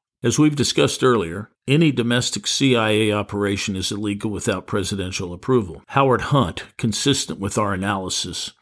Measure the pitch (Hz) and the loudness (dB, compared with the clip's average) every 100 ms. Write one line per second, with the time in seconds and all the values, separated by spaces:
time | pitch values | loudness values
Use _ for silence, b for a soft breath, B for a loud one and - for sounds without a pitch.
0 | _ _ 123 117 151 139 120 - 143 - | _ _ 0 2 2 2 0 2 0 2
1 | 127 117 82 90 107 _ - 147 160 123 | 2 2 0 -6 -12 _ 0 4 4 2
2 | 117 123 - - - - 139 120 110 107 | 0 0 0 -4 -4 0 2 4 4 2
3 | 107 104 101 101 101 101 - 95 90 101 | 2 0 -2 -2 -2 -2 -2 -4 -4 -4
4 | 104 101 113 98 - 95 - 104 90 98 | -4 -4 -4 -4 -2 -4 -2 -4 -2 -4
5 | 92 92 90 87 - 127 95 - - 139 | -4 -6 -8 -8 0 2 2 -6 -4 2
6 | 139 113 - 143 92 - - - 117 101 | 4 4 2 2 2 -2 -12 -4 -2 0
7 | 139 131 - 80 98 113 104 95 98 98 | 2 0 0 -6 -4 -2 0 -2 -2 -4
8 | 92 - - 80 - - | -4 -4 -6 -6 -10 -8